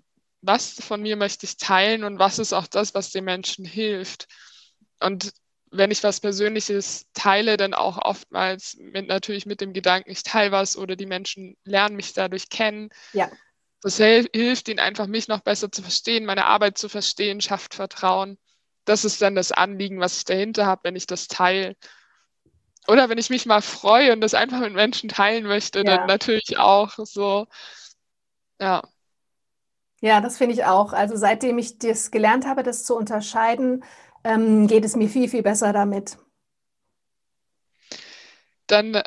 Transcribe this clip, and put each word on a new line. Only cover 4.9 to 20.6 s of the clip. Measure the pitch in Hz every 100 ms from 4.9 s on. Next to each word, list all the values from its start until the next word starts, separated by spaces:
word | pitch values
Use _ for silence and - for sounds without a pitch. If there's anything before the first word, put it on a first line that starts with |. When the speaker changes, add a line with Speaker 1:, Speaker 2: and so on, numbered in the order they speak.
| -
Speaker 1:
Und | 185 196 202 - _ _ _
wenn | 180 196
ich | 214
was | 208 196
Persönliches | 208 196 208 220 - 202 196 - -
teile, | - 202 196 226 208
dann | 196
auch | - - 180
oftmals | - 190 - - 185 190 - -
mit, | - 190 190
natürlich | 190 - 202
mit | 202 202
dem | 196
Gedanken, | 190 185 185 -
ich | 190
teile | - 220 202
was | 196 196 -
oder | 190 185
die |
Menschen | 196 185 196 - 185 -
lernen | - 196 208
mich | 208 -
dadurch | - 185 185 -
kennen. | - 214 214 214 - -
Speaker 2:
Ja. | 202 185 - _ _ _ _
Speaker 1:
Das | 196 185
hel-, | 214 233 233
hilft | 226 240 254 -
ihnen | 202
einfach, | - 214 196
mich | 226 220
noch | 214
besser | - 208 202
zu | -
verstehen, | 180 - - 226
meine | 214 196 -
Arbeit | 214 208 196
zu | 208
verstehen, | 214 - - - 98
schafft | - 196 -
Vertrauen. | - 196 - 185 185 196 196 _ _ _ _ -
Das | 214
ist | 208 -
dann | 196
das | 196 180
Anliegen, | - 185 196 196 190
was | 180 -
ich |
dahinter | - 190 208 214